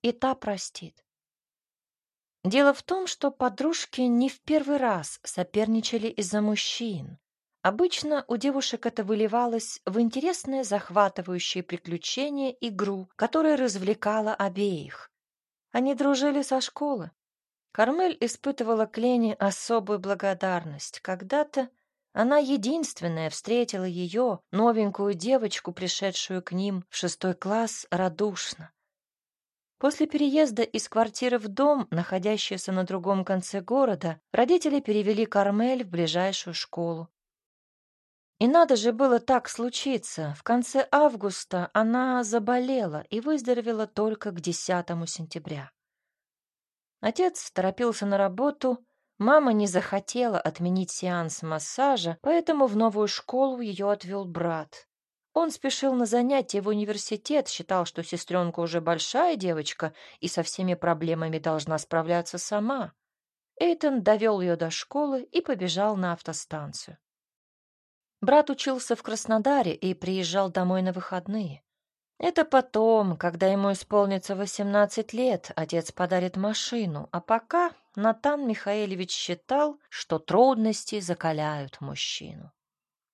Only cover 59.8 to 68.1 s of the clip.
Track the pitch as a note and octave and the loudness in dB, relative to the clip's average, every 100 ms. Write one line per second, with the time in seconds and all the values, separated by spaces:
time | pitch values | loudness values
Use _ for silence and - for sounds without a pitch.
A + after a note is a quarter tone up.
59.8 | D#3+ - - - E3+ - D#3+ - F#3 F3 | -8 -8 -20 -8 -6 -4 -4 -2 -2 0
60.8 | F3 D#3+ E3 D#3+ D#3+ D#3+ D#3+ D#3 D3 D#3 | 0 0 0 -2 -2 -2 -2 -2 -2 -4
61.8 | - E3 D#3+ F3 E3+ F3+ - G#3 A3 C4+ | -2 -2 2 0 -2 -8 -4 -2 -2 -4
62.8 | E3+ _ _ _ _ _ _ - F4 E4+ | -6 _ _ _ _ _ _ 0 0 2
63.8 | D4+ C4 G3 G#3+ A3 G3+ F3+ E3+ E3 - | 2 2 4 4 4 2 2 0 -2 -4
64.8 | - C#4+ D4 C4 - E4+ E4+ G#3+ F3+ E3+ | -6 -2 -2 -2 -2 -4 -2 -4 -2 0
65.8 | G#3 G3 F3+ E3+ - D3+ - D#3 C#3+ - | 0 2 -2 -2 -6 -10 -8 -10 -10 -14
66.8 | - - _ _ _ _ _ _ _ _ | -16 -20 _ _ _ _ _ _ _ _
67.8 | _ _ _ | _ _ _